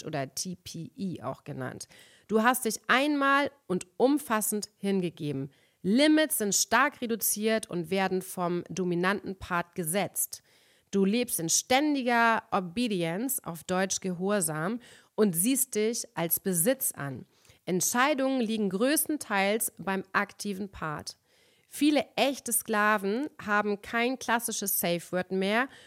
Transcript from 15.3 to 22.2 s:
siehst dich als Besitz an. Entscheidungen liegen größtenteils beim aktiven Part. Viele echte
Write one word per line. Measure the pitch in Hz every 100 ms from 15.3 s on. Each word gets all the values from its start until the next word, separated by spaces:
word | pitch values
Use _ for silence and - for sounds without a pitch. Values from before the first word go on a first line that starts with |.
siehst | 165 220 262 -
dich | 208 214 240 - -
als | 170 -
Besitz | 196 170 196 269 -
an. | - 139 135 - _ _ - -
Entscheidungen | 180 - 240 277 277 269 262
liegen | 214 220 202
größtenteils | 190 262 311 - 302 - 202 196 220 - -
beim | 170 190 -
aktiven | 202 202 - 208 190 202
Part. | - 160 147 - - _ _ _ _ _
Viele | - 294 285 -
echte | -